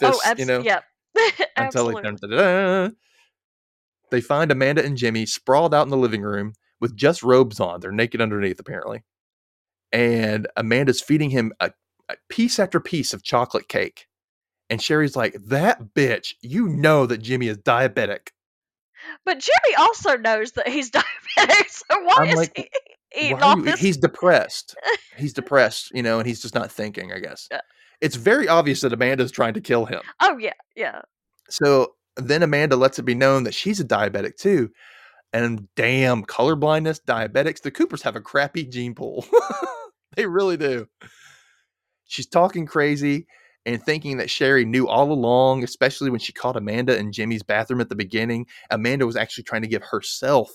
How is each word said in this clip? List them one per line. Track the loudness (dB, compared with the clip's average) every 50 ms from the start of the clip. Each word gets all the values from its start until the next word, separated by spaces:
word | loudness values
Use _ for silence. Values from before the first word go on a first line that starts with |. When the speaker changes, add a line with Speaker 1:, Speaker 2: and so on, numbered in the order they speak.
Speaker 1:
Oh, | 2 2
Speaker 2:
fists, | 4 2 2
Speaker 1:
abs-, | 0 0 0
Speaker 2:
you | 0
know? | -2 -2 0
Speaker 1:
yep. | 0 0 -2 -2 -4 _ _ _
<laughs> | _ _ _ 2 2 2 2 -2 -4 -4 -2
Speaker 2:
I'm | -4 -4 -2
totally | 0 0 0 0 -2
Speaker 1:
Absolutely. | -4 -6
Speaker 2:
dun, | -8 -8 -8
dun, | -8 -2
dun. | 2 2 4 4 4 2 2 2 0 0 0 -2 -6 _ _ _ _ _ _ _ _ _ _ _ _ _ _ _ _ _ _ _ _ _ _ _
They | -4 -4
find | 0 0 0 0 2 2
Amanda | 2 2 2 2 2 2 0
and | 0 -2
Jimmy | -2 -2 -2 0 -2 -4
sprawled | -4 -6 -6 0 2 4 4 4 4 4
out | 2 2
in | 2
the | 2
living | 2 2 2 0 -2
room | -4 -4 -6 -6 -6 -8 -10 _ _ _ _ _
with | -6 -6 -2
just | 2 2 2 2 2 2
robes | 4 6 6 6 4 2 -4
on. | -4 -4 -4 -8
They're | -8 -6
naked | -2 -2 -2 -2 0 -2
underneath, | -2 -2 -2 -2 -2 -4 -4 -6
apparently. | -10 -12 -12 -10 -10 -10 -10 -12 -14 _ _ _ _ _ _ _ _ _ _ _ _ _ _ _ _ _
And | 0 2 2 2 2 2 0 0 -2 -2 -4 -4 -4
Amanda's | -4 -2 0 2 2 4 2 2 0
feeding | 0 0 0 0 2 0
him | 0 0 -2 -2 -2 -4
a, | -4 -4 -4 _ _ _ _ _ _ -16
a | -16 -16 _ _
piece | -2 -2 0 0 2 0
after | -2 0 -2 -4
piece | -4 -2 -4 -4 -4 -4 -6
of | -8 -6
chocolate | -2 0 0 0 0 -2 -6 -6 -4
cake. | -4 -4 -4 -4 -6 -14 -20 _ _ _ _ _ _ _ _ _ _ _ _ _
And | -6 -6
Sherry's | -2 0 2 2 2 0 0
like, | -2 -2 -2 -4 -8 -6
"That | -2 -2 2 2 2 0 0 -6 -4 _
bitch, | 0 2 2 0 -2 -4 -10 -14 -14
you | -14 -6 -2 -2 -2
know | 0 0 2 2 4 4 4 4
that | 2 0 -4
Jimmy | -4 -4 -4 -2 -2
is | -4 -4 -2
diabetic." | _ 0 2 2 2 0 0 -2 -2 -2 -4 -8 -12 -18 -20 _ _ _ _ _ _ _ _ _ _ _ _ -20 -18 -18 -18 -8 _
Speaker 1:
But | -4 -4 -2
Jimmy | 0 2 2 4 4 4 4
also | 4 4 4 2 2 0 0 0
knows | 0 2 0 0 0 -2 -4 -6
that | -6 -4
he's | -2 -2 -4 -4 -2
<laughs> | -2 -2 -2 -2 -6 -12 -14 -4 2
diabetic, | 2 4 6 6 4 4 2
so | -4 -12 -2 -2 0 2 4
why | 4 6 6
Speaker 2:
I'm | 6 4
Speaker 1:
is | 2
Speaker 2:
like, | 2 0 -2 -4
Speaker 1:
he | -10 -14 -8 -8 -8 -8 _ _ _ _ _ -8
eating | -6 -4 -4 0
Speaker 2:
"Why | 4 4
Speaker 1:
all | 4 4
Speaker 2:
you," | 4 2
Speaker 1:
this? | -2 0 2
Speaker 2:
he's | 2 0 2
depressed. | 2 0 -2 0 0 2 4 4 4 2 -2 -6 -12 -14 -14 -20 -8
Speaker 1:
<laughs> | -4 -4 -4 -4 -6 _ -12
Speaker 2:
He's | -8 -8 -6
depressed, | -6 -8 -6 2 4 4 4 4 2 -4 -10 -8 -8
you | -4 -2
know, | 0 0 0
and | -2
he's | -4 -6 -6
just | -10 -6 -6
not | -6 -6 -6
thinking, | -6 -8 -8 -8 -8 -10 -12 -12 -12
I | -12
guess. | -12 -14 -14 -16 -14 -12
Speaker 1:
Yeah. | -12 -12 -12 _ _ _ _ _ _ _
Speaker 2:
It's | -4 -4 -4
very | 0 2 2 2 2 2 4
obvious | 4 4 4 2 0 0
that | -2 -2
Amanda's | 0 0 0 0 2 0 -2 -2
trying | 0 -2 -2 -2 -2
to | -4
kill | -2 0 0 0 0
him. | -2 -6 -8 -10 -14 -2 0
Speaker 1:
Oh, | 2 2 2
yeah, | 0 -4 -8 -8 -10 _ _ _
yeah. | -8 -8 -8 -8 -10 -16 _ _ _ _ _ _ _ _ _
Speaker 2:
So | -4 0 4 4 6 4 4 2 -4 _ _ _ _
then | -10 -2 -2 2 2 2
Amanda | 2 2 2 2 2 4
lets | 4 4 2 2 0
it | -2
be | -2 0
known | 4 4 4 4 4 0
that | -2 -4
she's | -4 -4 -4 -2 -2
a | -2
diabetic, | 0 0 0 0 0 -2 -4 -6 -6 -8
too. | -2 0 2 2 2 2 0 -4 _ -20 -20 -20 -20 -20 -20 _ _ _ _
And | -4 -2 -2 -2 -2 -6 -8 -8 _
damn, | -2 0 2 2 2 2 2 2 0 -2
colorblindness, | -6 -2 0 2 2 2 2 2 2 2 2 0 -2 -4 -4 -4
diabetics, | -4 -2 -2 -2 -2 -2 0 0 0 -4 -6
the | -10 -10
Coopers | -2 -2 -2 -2 -2 -6
have | -6 -6 -6
a | -6
crappy | -12 -4 -2 -2 -2 0 -4 -8 -10
gene | -8 -8 -8 -8 -8 -8
pool. | -10 -12 -10 -8 -10 -6 2
<laughs> | 2 2 2 2 -4 -8 -8 -10 -10 -12 -16 -18 _ _ _ _ -4
They | -4 -4
really | -2 0 0 0 0 0
do. | -2 -2 -2 -2 -4 -6 -10 _ _ -20 -20 _ _ -20 -20 -20 _ _ _ _ _ _ _ _ _ _ _ _ _ _
She's | _ -12 -12 -12
talking | -2 2 2 2 2 0 -4 -8
crazy | -4 0 0 2 2 0 0 0 -2 -2 -2 -4 _ _ _ _ _ _ _ _
and | -6 -6 -4
thinking | -2 -4 -4 -4 -4 -6 -6
that | -4 -4 -6
Sherry | -2 0 2 4 4 4 4
knew | 2 0 0 0
all | 2 4 4 4 4
along, | 2 0 2 4 4 4 4 4 2 0 -2
especially | -6 -2 -2 -2 -2 0 -2 -4 -4
when | -4 -4
she | -6 -10 -10
caught | -6 -6 -4 -4
Amanda | -4 -4 -4 -4 -2 0 0 0
in | 0 -2 -6
Jimmy's | -6 -6 -4 -4 -4 -6 -4
bathroom | -2 -2 -2 0 -2 -2 -4
at | -2 -4
the | -4
beginning. | -6 -6 -4 -4 -4 -2 -2 -4 -6 -6 -10 -16 -20 -8 _
Amanda | -4 -2 0 -2 0 0 0
was | -2 -2
actually | -4 -6 -6 -8 -12 -10
trying | -8 -6 -6 -4
to |
give | -2 -4 -4 -4
herself | -6 -6 -6 -6 -8 -8 -4 0 2 2 2 2 0 -6